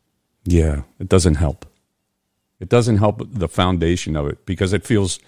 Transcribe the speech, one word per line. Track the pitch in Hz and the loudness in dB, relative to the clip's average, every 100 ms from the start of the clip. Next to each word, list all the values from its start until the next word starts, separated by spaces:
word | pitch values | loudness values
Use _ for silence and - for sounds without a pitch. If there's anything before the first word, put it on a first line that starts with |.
| _ _ _ _ | _ _ _ _
Yeah, | 90 85 80 71 - - | 0 2 2 -2 -8 -10
it | - | 0
doesn't | 95 87 76 | 2 4 2
help. | 76 - - _ _ _ _ _ _ _ _ - | 0 -4 -14 _ _ _ _ _ _ _ _ -14
It | 90 | 0
doesn't | 120 117 101 | 0 2 2
help | 107 107 | 2 0
the | - 117 82 | -8 -6 -4
foundation | - 90 90 82 87 80 78 | 0 0 0 0 -2 -4 -4
of | 71 | -4
it, | - | -8
because | - 85 95 | -8 -4 -2
it | 95 | -2
feels, | - 107 95 - | 0 0 0 -6